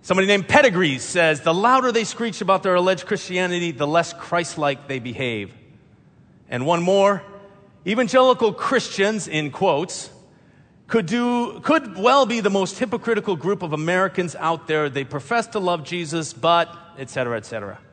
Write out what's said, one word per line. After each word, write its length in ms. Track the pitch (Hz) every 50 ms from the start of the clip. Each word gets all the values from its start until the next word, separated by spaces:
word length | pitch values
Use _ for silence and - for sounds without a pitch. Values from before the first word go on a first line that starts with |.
| _
Somebody 240 | - 185 185 190
named 200 | 196 202 196 185
Pedigree 520 | - - - - 254 180 180 185 151 135 120
says, 420 | - - - 175 165 160 156 139
"The 140 | - 165 165
louder 360 | 185 202 240 262 262 254 247
they 120 | 214 233 214
screech 360 | - - - 233 233 170 -
about 220 | 208 180 190 185
their 140 | 190 190 180
alleged 320 | 180 180 185 190 - -
Christianity, 640 | - 208 - - - 180 180 185 180 175 175 175 170
the 160 | 147 123 147
less 260 | 147 156 170 165 - -
Christ-like 760 | - - - - 175 170 165 - 165 151 143 139 135 -
they 120 | - 135 131
behave." 560 | 113 123 113 - 135 120 113 107 101 90 - - - _ - - _ _ _ _ _ _ _ _ _ _ _ _ _ -
And 180 | - 120 131
one 160 | 156 175 170 175
more, 400 | 180 196 196 196 202 202 185 - - - - - - - - - - _ _ -
"Evangelical 640 | 175 214 240 254 190 - 254 254 262 247 254 233 214 -
Christians," 760 | - - - 269 233 - - - - 196 208 220 214 160
in 220 | 190 156 151 151 143
quotes, 600 | 131 - 196 190 151 143 175 - - - - - - - - _ _ _ _ _ _ _ - _ _ _ _
"could 180 | - - 226 190
do, 540 | 151 208 240 240 240 240 240 240 196 120 -
could 360 | - - 302 320 277 220 180 190
well 260 | 196 240 262 285 269
be 140 | 202 240 233
the 100 | 190 202
most 300 | 196 196 190 175 - -
hypocritical 560 | 247 214 240 226 - 233 226 208 202 - 185
group 260 | 151 123 180 202 -
of 120 | 180 156 151
Americans 600 | 151 156 165 180 185 190 185 190 185 175 170 - -
out 260 | 151 160 170 156 -
there. 240 | - 156 156 151 143
They 140 | 131 139 135
profess 420 | 117 147 143 - - 233 233 220
to 120 | 226 - 214
love 240 | 190 180 175 170 147
Jesus, 500 | - 175 180 175 147 160 165 156 - -
but, 420 | - - 165 170 170 165 - - - - - -
et 140 | - 135 120
cetera, 260 | - 139 127 120 120
et 80 | 110 107
cetera." 320 | - 117 110 101 98 98 - - -